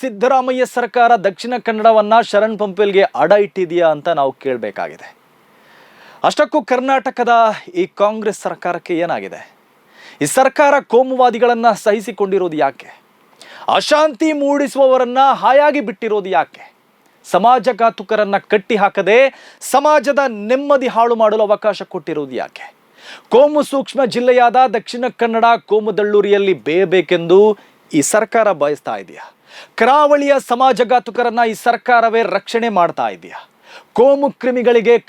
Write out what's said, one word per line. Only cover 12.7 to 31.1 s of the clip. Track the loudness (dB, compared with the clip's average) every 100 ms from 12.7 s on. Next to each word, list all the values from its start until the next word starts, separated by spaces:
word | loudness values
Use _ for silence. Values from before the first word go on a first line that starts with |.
| -4 -18 -20 _ _ _ _ -20 -12 -2
ಅಶಾಂತಿ | -2 2 2 2 0 -2 0
ಮೂಡಿಸುವವರನ್ನ | 0 0 -2 2 2 2 0 2 2 2
ಹಾಯಾಗಿ | 2 4 4 0 -4
ಬಿಟ್ಟಿರೋದು | -6 -4 -4 -2
ಯಾಕೆ? | -2 -4 -8 -20 _ _ _ _ _ -4
ಸಮಾಜಘಾತುಕರನ್ನ | 0 2 2 0 -2 -2 -2 -6 -2 -2 -2 -2
ಕಟ್ಟಿ | -2 -2 -2
ಹಾಕದೆ | -2 0 2 4 2 -2 -20 -18 -2
ಸಮಾಜದ | 0 2 2 0 -2 -2 -4 -4
ನೆಮ್ಮದಿ | -2 0 0 0
ಹಾಳು | 0 0 2
ಮಾಡಲು | 0 2 0
ಅವಕಾಶ | 0 -2 -6 -8
ಕೊಟ್ಟಿರೋದು | -12 -8 -8 -8 -8
ಯಾಕೆ? | -10 -14 -20 _ _ _ -20 -20 0
ಕೋಮು | 4 4 2 -2
ಸೂಕ್ಷ್ಮ | -4 -6 -4 -4 -2
ಜಿಲ್ಲೆಯಾದ | 2 4 4 4 2 0
ದಕ್ಷಿಣ | -8 -8 -8 -4
ಕನ್ನಡ | -2 2 2 2 0
ಕೋಮುದಳ್ಳೂರಿಯಲ್ಲಿ | -2 -2 -2 0 2 2 2 2 -2 -2
ಬೇಯಬೇಕೆಂದು | 0 2 0 0 -2 2 4 4 2 _ _ _
ಈ | -2 0
ಸರ್ಕಾರ | 0 0 0 0 0
ಬಯಸ್ತಾ | -2 -4 -8 -10
ಇದೆಯಾ? | -12 -20 -20 _ _ -20 -12 -2
ಕರಾವಳಿಯ | 2 4 4 2 2 -2 -2
ಸಮಾಜಘಾತುಕರನ್ನ | 0 0 0 0 0 -2